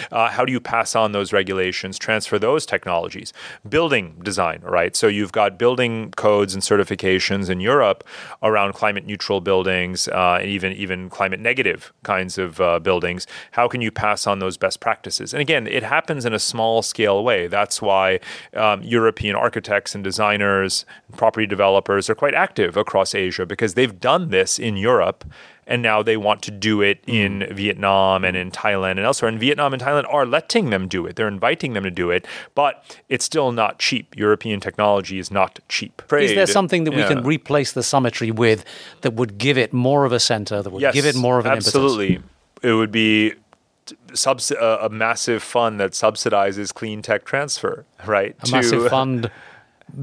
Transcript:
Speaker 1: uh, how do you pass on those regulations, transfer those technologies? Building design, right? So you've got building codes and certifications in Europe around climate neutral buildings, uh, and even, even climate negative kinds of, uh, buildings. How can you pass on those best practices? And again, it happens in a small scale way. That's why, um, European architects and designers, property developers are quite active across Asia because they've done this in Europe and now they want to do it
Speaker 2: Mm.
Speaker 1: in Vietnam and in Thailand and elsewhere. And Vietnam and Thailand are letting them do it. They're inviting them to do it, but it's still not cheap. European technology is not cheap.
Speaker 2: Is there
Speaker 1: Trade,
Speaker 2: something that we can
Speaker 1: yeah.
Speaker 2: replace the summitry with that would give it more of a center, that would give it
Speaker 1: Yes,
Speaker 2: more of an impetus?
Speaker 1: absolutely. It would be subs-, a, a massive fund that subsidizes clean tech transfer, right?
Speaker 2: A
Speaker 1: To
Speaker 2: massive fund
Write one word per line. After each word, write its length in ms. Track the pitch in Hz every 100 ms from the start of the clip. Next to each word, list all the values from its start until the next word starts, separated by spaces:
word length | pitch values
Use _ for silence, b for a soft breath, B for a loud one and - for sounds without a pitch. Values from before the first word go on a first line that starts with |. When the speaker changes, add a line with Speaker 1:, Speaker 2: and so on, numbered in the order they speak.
| B
Speaker 1:
uh, 180 | 117 113
how 140 | -
do 80 | 131
you 60 | 123
pass 360 | - 117 110 113
on 160 | 110
those 200 | 101 95
regulations, 640 | 101 95 95 92 - 95 92
transfer 400 | - 107 - 104
those 260 | 110 151
technologies? 680 | - 95 95 85 90 92 98 B B B 104
Building 480 | 151 165 123 85 80
design, 380 | 95 95 85 82
right? 340 | 90 87 90 -
So 100 | 110
you've 260 | 101 98
got 260 | 110 101 92
building 540 | 120 127 120 113 107 -
codes 380 | 107 104 101
and 80 | 95
certifications 880 | - 101 95 98 95 92 - 98 92
in 100 | 92
Europe 420 | 104 143 107 - B B B B
around 300 | 110 107 101
climate 320 | - 107 101 82
neutral 340 | 101 - 98
buildings, 680 | 90 95 95 92 90 90 -
uh, 300 | 92 90 90
and 80 | 98
even, 240 | 101 95
even 380 | 98 95 92 92
climate 300 | - 98 95
negative 520 | 113 131 101 82 - _
kinds 360 | - 95 92 98
of, 200 | 92 80
uh, 180 | 87 85
buildings. 480 | 90 90 87 90 - B B
How 160 | - 120
can 120 | 127
you 80 | 110
pass 360 | - 107 104 107
on 120 | 98
those 180 | 92 90
best 240 | 95 -
practices? 540 | 113 107 95 - -
And 60 | 143
again, 240 | 139 147 110
it 160 | 127
happens 420 | - 151 - 147
in 80 | 117
a 60 | 107
small 420 | - 117 113 113
scale 400 | - - 104 98
way. 240 | 120 98 87
That's 340 | 101 104 -
why, 360 | 104 95 95 92 B B B
um, 280 | - 107 98
European 540 | 113 117 113 - 107 98
architects 580 | 120 110 107 101 -
and 80 | 104
designers, 840 | 95 95 104 104 101 98 95 - - B _ -
property 300 | 113 110 104
developers 640 | 98 98 98 98 101 101
are 60 |
quite 200 | 110 143
active 420 | 156 190 - 87 92
across 360 | 107 98 92
Asia 300 | 98 92 92
because 300 | 90 101 90
they've 260 | 101 127 90
done 300 | 123 170 165
this 280 | 92 92 -
in 180 | 117 98
Europe 480 | 110 117 90 - 73 B B B -
and 100 | 123
now 200 | 113 107
they 140 | 110 110
want 240 | 104 101
to 80 | -
do 320 | 101 107 104
it 160 | 101 101 -
Speaker 2:
Mm. 80 | 113
Speaker 1:
in 80 | 101 98 98 98
Vietnam 680 | 101 98 98 98 95 95
and 120 | 92 92
in 140 | 90
Thailand 460 | - 110 98 95 95
and 80 | 113
elsewhere. 180 | 139 113
And 80 | 110
Vietnam 320 | 127 147 143
and 80 | 135
Thailand 220 | 131 147 127
are 140 | 143 123
letting 440 | 151 - 233 151
them 180 | 95 92
do 180 | 95 82
it. 80 | 92
They're 120 | 107 98
inviting 340 | 117 170 143
them 100 | 107
to 60 | 98 90
do 80 | 87 90
it, 100 | - B B
but 160 | 131 143 - B B -
it's 160 | 127
still 280 | - 160 131
not 260 | 117 107 -
cheap. 280 | - 120 - - 104
European 320 | 107 113 101
technology 580 | 98 - 104 101 92 95
is 120 | 90
not 300 | 98 92 - -
cheap. 340 | - 104 -
Speaker 2:
Is 60 | -
there 340 | 147 131 196 185
Speaker 1:
Trade, 20 | 202
Speaker 2:
something 260 | 180 180
that 100 | 156
we 100 | 127
can 140 | 101 131
Speaker 1:
yeah. 160 | 127
Speaker 2:
replace 380 | 156 - 147 127
the 100 | 131
summitry 480 | - 139 123 - 113 113
with 200 | 117 110 - B B B
that 100 | 127
would 240 | 113 120 101
give 180 | 135 131
it 80 | 110
more 320 | 123 127 143
of 80 | 135
a 80 | 120
center, 400 | - 110 98 104
that 80 | 95
would 100 | 95 135
give 140 | 135 147
it 80 |
Speaker 1:
Yes, 80 | 127 123
Speaker 2:
more 120 | 123
of 80 | 127
an 60 |
impetus? 160 | 127 104
Speaker 1:
absolutely. 460 | 139 135 110 95 90 - _ _ -
It 120 | 123
would 180 | 110 110
be 420 | 110 110 107 107 - _ _ _ _ - - -
subs-, 380 | 120 131 131 -
a, 280 | 131 113 107
a 60 | 107
massive 540 | 110 113 117 - 113
fund 380 | - 120 113 104
that 120 | 95
subsidizes 840 | - 110 107 117 101 101 98 98
clean 280 | - 113 107
tech 220 | 107 104
transfer, 600 | - 139 143 - 98 - - _ 95
right? 280 | 101 101 -
Speaker 2:
A 40 | 123
Speaker 1:
To 60 | 127
Speaker 2:
massive 320 | 117 117 120
fund 400 | 131 135 123 113 B B B B B - 135